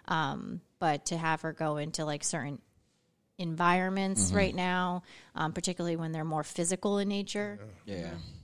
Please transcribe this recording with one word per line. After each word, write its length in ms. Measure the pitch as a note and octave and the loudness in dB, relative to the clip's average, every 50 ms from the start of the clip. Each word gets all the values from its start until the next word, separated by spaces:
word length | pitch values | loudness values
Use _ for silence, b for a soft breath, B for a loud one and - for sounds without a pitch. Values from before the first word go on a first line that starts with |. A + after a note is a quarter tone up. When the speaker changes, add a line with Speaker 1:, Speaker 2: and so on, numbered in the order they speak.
| B - | B -2
Speaker 1:
Um, 520 | E3+ D#3+ D#3 C#3 C#3+ - - G1+ - E3+ - _ _ _ | 0 0 0 0 -2 -4 -6 -8 -10 -10 -12 _ _ _
but 260 | F#3 D#3 D3 C#3+ - | 0 0 0 0 -2
to 100 | - E3 | -4 -4
have 260 | D#3+ E3 D#3+ D#3+ D#3 - | -2 0 0 0 0 -2
her 100 | D#3+ D3+ | -6 -4
go 240 | - D#3+ D#3 D3+ | -2 -2 -2 0
into, 280 | D3 D3 D#3 - - D#3 | -2 -4 -4 -4 -4 -2
like, 200 | D3+ D3 C#3+ - | -2 -2 -2 -2
certain 340 | - - D#3+ B2 C#3+ D3 - - _ _ _ _ _ _ _ _ _ _ _ _ _ _ - | -2 -2 -2 -4 -6 -8 -8 -12 _ _ _ _ _ _ _ _ _ _ _ _ _ _ -6
environments 880 | F3+ E3 D#3+ D#3 F3 F3 F3 F#3 F#3 F#3 F#3+ F#3+ G3 F#3+ G3 F#3+ - | -4 -4 0 4 6 6 6 6 4 2 2 2 2 2 4 4 4
Speaker 2:
Mm-hmm. 100 | F#3 F#3+ | 4 6
Speaker 1:
right 180 | G#3 F#3+ F#3 F#3 | 6 6 4 4
now, 480 | F3+ F3+ F3+ F3+ F#3 F3+ F3+ F3+ F3+ B B B B B B B | 0 0 2 2 2 2 2 0 -2 B B B B B B B
um, 180 | - D#3+ D#3 D#3+ | -2 -2 0 0
particularly 440 | F3+ E3 - F3+ - E3+ E3+ E3+ | -2 -2 -2 -2 0 0 0 0
when 160 | E3 E3 D#3+ D#3+ | 0 -2 -2 -2
they're 120 | D#3+ D#3 | -2 -2
more 200 | D#3+ D#3 D#3 D3 | 0 0 -2 -2
physical 540 | - - - E3+ E3+ F#3 F3+ - G#3 G3+ G3+ | -2 -2 -2 0 0 0 2 2 2 2 2
in 100 | G3+ G3+ | 2 2
nature. 500 | G3+ G3+ G3 G3 - G#3 G#3 - - G#2 G#2 G#2+ F#2 - - | 0 -2 -2 -2 -4 -4 -4 -4 -6 -10 -14 -16 -16 -16 -12
Speaker 2:
Yeah. 240 | G#2 G2+ F2+ E2 E2 E2+ E2+ D#2+ - - - | -8 -6 -6 -6 -6 -8 -8 -10 -12 -14 -6